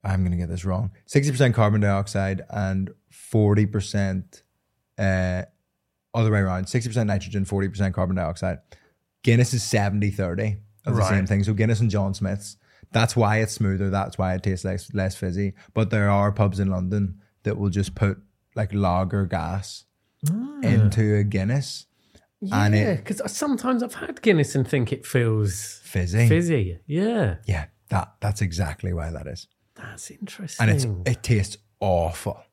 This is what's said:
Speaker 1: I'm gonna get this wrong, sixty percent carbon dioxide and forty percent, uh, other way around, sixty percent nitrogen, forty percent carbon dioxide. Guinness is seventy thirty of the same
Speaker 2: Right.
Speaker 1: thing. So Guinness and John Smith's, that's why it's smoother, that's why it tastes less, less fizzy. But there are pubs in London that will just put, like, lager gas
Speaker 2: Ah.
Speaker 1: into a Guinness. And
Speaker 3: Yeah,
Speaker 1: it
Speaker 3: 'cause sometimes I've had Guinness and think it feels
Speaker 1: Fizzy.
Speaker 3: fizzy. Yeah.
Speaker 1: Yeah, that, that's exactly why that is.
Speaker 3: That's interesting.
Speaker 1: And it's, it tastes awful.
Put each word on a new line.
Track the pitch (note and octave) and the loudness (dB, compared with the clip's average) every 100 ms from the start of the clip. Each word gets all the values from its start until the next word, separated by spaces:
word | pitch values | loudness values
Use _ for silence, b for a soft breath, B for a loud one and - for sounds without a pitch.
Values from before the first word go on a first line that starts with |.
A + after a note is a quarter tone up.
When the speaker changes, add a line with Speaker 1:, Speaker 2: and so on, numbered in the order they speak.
Speaker 1:
I'm | G2+ F#2+ | -2 0
gonna | F2+ F2 | 0 -2
get | E2+ | -4
this | F2 | -4
wrong, | F#2 F#2 G2 b _ | -4 -2 -4 b _
sixty | C#3+ C#3+ | 2 2
percent | B2+ C3 | 4 4
carbon | A2+ G#2 G#2+ | 6 4 4
dioxide | G2+ G2 G2 G2 G2 F#2+ - | 4 2 0 -2 0 -2 -6
and | G#2 G2 F#2+ F#2+ - _ | -4 -2 -2 -4 -8 _
forty | - - A2 G#2 G#2 | -20 -2 4 6 6
percent, | G#2 G#2+ G2 G2+ G2 F#2 F2+ - _ _ _ _ _ - | 4 0 -2 -2 -2 -2 -6 -18 _ _ _ _ _ -2
uh, | G2 F#2 F#2 F2+ - _ _ _ _ _ _ | 0 2 0 -2 -6 _ _ _ _ _ _
other | A#2 A2 | 0 2
way | G#2 | 4
around, | F#2+ F#2 F#2+ | 2 0 -2
sixty | B2 A#2+ | -2 -2
percent | A2+ G#2+ | -2 0
nitrogen, | G#2 F#2 G#2 | -2 -2 -4
forty | F#2+ G2 G2 | -2 -2 -2
percent | G2+ G2 | -2 -2
carbon | F2+ F2+ F#2 | 0 -2 -2
dioxide. | D#2+ E2+ F#2 E2 _ b b b _ _ | -4 -4 -6 -6 _ b b b _ _
Guinness | - A#2 B2 | 4 4 4
is | B2 | 0
seventy | - A2 G2+ G#2 G#2 | 0 0 2 2 0
thirty | G2+ F#2 F2+ G#2+ G2+ - _ | 0 -2 -2 -4 -4 -10 _
of | - A#2+ | -2 2
the | |
same | F#2+ G2 | 2 2
Speaker 2:
Right. | F#2+ | 2
Speaker 1:
thing. | G2+ | 2
So | G2 | 2
Guinness | G#2 A2 A2 | 2 2 2
and | A2+ | 2
John | G#2 G2 | 0 -2
Smith's, | G2 F#2+ G2+ - - b b b | -2 -4 -4 -8 -18 b b b
that's | A2 A#2 | 0 2
why | - G#2 A2 | 2 2 2
it's | G#2+ | 0
smoother, | - G2+ F#2+ G2 | 0 0 0 0
that's | F#2+ G2 - | -2 -4 -2
why | F#2 | -2
it | F#2 | -2
tastes | G2 F#2 | -2 -4
less, | F#2+ F2+ - | -4 -6 -6
less | G2+ F#2+ | -4 -4
fizzy. | - F#2+ F2+ G2+ F#2 B | -4 -6 -2 -4 -6 B
But | - G#2+ | -2 0
there | G#2+ G2+ | 2 2
are | G2+ G2+ | 2 2
pubs | G2+ G2+ F#2+ | 2 0 2
in | F#2+ | -2
London | F#2 F#2 G#2 G2 F2 b b | -2 -2 -2 -2 -6 b b
that | G#2+ G#2 | -6 -2
will | G2+ | -2
just | F#2 F#2+ | 0 -2
put, | - G2+ F#2 _ _ _ - | 0 -2 -2 _ _ _ -6
like, | G#2 | -2
lager | G#2 F#2+ F2+ F#2+ G2+ F#2+ | 0 2 2 0 -2 -2
gas | F#2 D#2+ F#2+ - - _ _ _ _ C#3+ | -2 -4 -6 -8 -16 _ _ _ _ -4
Speaker 2:
Ah. | G3 C4 D4 | -4 -6 -4
Speaker 1:
into | B3+ - G#2 G#2+ G#2+ | 2 4 4 4 2
a | G#2 | 2
Guinness. | G2+ G2 G2 C3+ C#3 - - b b b b _ G3 | 2 0 0 -2 -4 -12 -16 b b b b _ -4
And | G#2 G#2 | 2 4
Speaker 3:
Yeah, | G#2 G#3 | 4 2
Speaker 1:
it | E3+ | 0
Speaker 3:
'cause | G2+ G3+ - | -4 -6 -6
sometimes | - D4 B3+ B3 B3 | -4 -2 -2 0 -2
I've | A#3+ | -4
had | - - C#4+ | -8 -12 0
Guinness | A3+ F3 C#3 | 4 4 4
and | C#3+ B2 | 0 0
think | C#3+ A2+ | 0 0
it | - | -4
feels | - C3 A#2 A2 G2+ F2+ - - | -2 0 2 2 0 -2 -10 -16
Speaker 1:
Fizzy. | - G2 F2+ G#2 A#2 | -6 -2 0 4 6
Speaker 3:
fizzy. | D#3+ F3 D3 F#2 E2+ - | 4 4 0 0 -6 -6
Yeah. | D3+ G#3 A#3 A#2+ D#2+ - | -2 0 0 -2 -2 -4
Speaker 1:
Yeah, | F2 D2+ _ _ | -4 -4 _ _
that, | G2 - _ | -4 -4 _
that's | G#2 G2+ | -4 -2
exactly | F#2+ E2 E2+ - F#2 | -2 -2 -4 -4 -6
why | F2 D#2+ | -6 -6
that | D#2 C#2+ | -8 -12
is. | - - _ _ | -14 -18 _ _
Speaker 3:
That's | - A#2 G#2 - | -18 -16 -16 -18
interesting. | - G3 - F3+ - D#3 | -16 -16 -14 -14 0 2
Speaker 1:
And | |
it's, | D3+ B2 F#2 | 2 0 -4
it | F2+ A#2+ | -4 -4
tastes | - A2 G2 - _ _ | 0 0 0 -8 _ _
awful. | G2+ F2+ E2 E2+ G#2 - - | 0 2 0 -4 -8 -10 -16